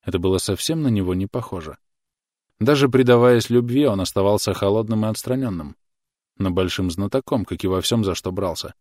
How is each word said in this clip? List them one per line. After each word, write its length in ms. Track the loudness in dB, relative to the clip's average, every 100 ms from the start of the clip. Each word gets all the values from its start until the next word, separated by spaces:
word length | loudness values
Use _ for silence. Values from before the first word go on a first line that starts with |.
Это 140 | -4 -2
было 220 | 0 0
совсем 420 | -2 -4 -2 -2
на 80 | 0
него 240 | 0 0
не 140 | -2 -4
похоже. 500 | -6 -8 -10 -10 -16 _ _ _ _ _ _ _ _
Даже 300 | 2 4 4
предаваясь 600 | 4 6 6 6 4 4
любви, 360 | 0 2 0 2
он 160 | 0
оставался 520 | -2 0 2 2 0
холодным 520 | 0 0 0 0 -2 -2
и 40 |
отстраненным, 680 | -4 -4 -4 -4 -6 -10 -16 _ _ _ _ _ _
но 120 | -2
большим 380 | 0 -2 -2 -4
знатоком, 560 | -4 -2 -4 -2 -4 -4
как 180 | -6
и 40 | -2
во 140 | -2
всем, 220 | 0 0
за 120 | 0 -2
что 160 | -6
брался. 420 | -4 -4 -6 -12 -16